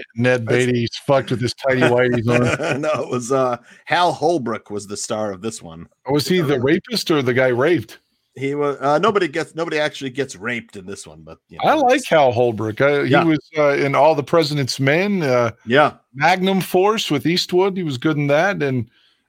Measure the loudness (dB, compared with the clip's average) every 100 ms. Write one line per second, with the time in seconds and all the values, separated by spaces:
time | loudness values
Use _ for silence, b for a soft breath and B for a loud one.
0 | -6 -2 0 0 0 0 2 0 -2 -4
1 | 0 0 0 -4 -4 -4 -2 2 2 2
2 | 2 0 0 2 0 -2 -2 -2 -2 -4
3 | -4 -6 -2 0 0 -4 B B -4 2
4 | 2 2 0 0 -2 -6 -8 -10 -8 -10
5 | -6 -4 -4 -6 -8 -10 -14 -16 -18 _
6 | -2 -2 2 0 2 0 0 0 -2 -6
7 | 0 0 2 2 2 2 2 0 -2 -16
8 | _ _ _ -8 -6 -2 -2 -2 0 2
9 | 2 0 -2 -4 -8 -8 -4 -2 -2 -4
10 | -8 -6 -6 -8 -8 -8 -10 -14 -14 -14
11 | -16 -20 -20 -20 _ -4 0 2 2 0
12 | 2 4 4 4 0 0 -4 0 2 2
13 | 2 4 4 0 -2 0 2 2 0 4
14 | 4 4 2 0 2 -2 -4 0 2 2
15 | 0 0 2 2 0 -4 0 2 2 0
16 | _ -2 0 2 2 0 0 2 2 2
17 | -2 -2 0 -2 0 0 0 -2 -6 -2
18 | -2 0 2 2 2 0 -2 -2 -4 _
19 | _ _